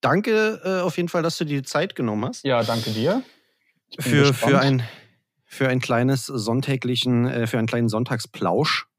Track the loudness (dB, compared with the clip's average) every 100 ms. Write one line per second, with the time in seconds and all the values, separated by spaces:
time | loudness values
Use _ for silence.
0 | 2 2 2 2 2 -2 -4 -2 -2 -2
1 | -2 0 -2 -2 -2 -4 -2 -2 -2 -2
2 | -2 -2 -4 -4 0 0 2 -2 -2 -2
3 | 0 0 -4 _ _ _ _ _ _ -10
4 | 0 4 4 4 4 4 4 2 -2 -10
5 | -20 _ _ _ _ -4 0 0 0 2
6 | 2 0 -2 -6 -2 -2 0 -2 -2 -2
7 | 2 2 2 0 -2 0 0 0 0 0
8 | -2 -4 -8 -4 -2 0 0 -2 -6